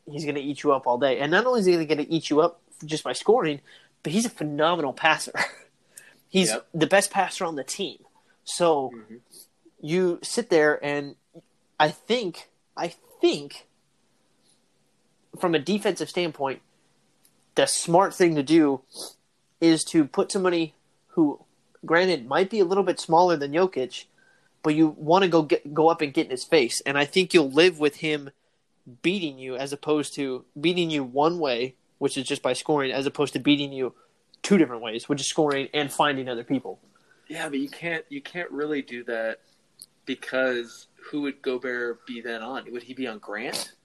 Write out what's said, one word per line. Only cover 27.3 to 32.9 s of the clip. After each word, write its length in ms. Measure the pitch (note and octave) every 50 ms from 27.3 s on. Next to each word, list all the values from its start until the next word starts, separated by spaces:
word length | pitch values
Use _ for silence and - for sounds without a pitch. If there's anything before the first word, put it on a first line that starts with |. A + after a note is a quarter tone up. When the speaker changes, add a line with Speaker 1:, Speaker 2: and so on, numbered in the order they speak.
| -
Speaker 1:
you'll 180 | E3+ D3+ C3+
live 280 | C3 D3 E3+ F#3 F3 D3+
with 180 | D3+ D3 C#3 -
him 340 | - D#3 D3+ D3 C#3 C#3 - _ _ _ _ _ _ _ _ _ _ - A#2+ A#2+
beating 360 | - E3 F#3+ G#3 E3+ D3+ C3+ C3
you 160 | C3 C3 B2+
as 180 | B2 C3+ C#3 C#3+
opposed 400 | C#3 - D3+ D3+ D3+ C#3+ - -
to 300 | - C#3+ C3+ B2+ B2 - _ _ D3
beating 300 | C#3+ E3+ F3+ F3+ F3 E3
you 140 | D#3 D3 C3+
one 360 | B2 A#2+ C#3 D3 E3 F3 F3
way, 360 | D#3 C#3 B2 A#2 B2 C3 C3 _ _ _ _ _
which 200 | C3+ C#3 - C#3+
is 80 | B2+ -
just 140 | C#3+ C3+
by 120 | - B2+ B2+
scoring, 380 | - - - D#3 D3 C3+ C3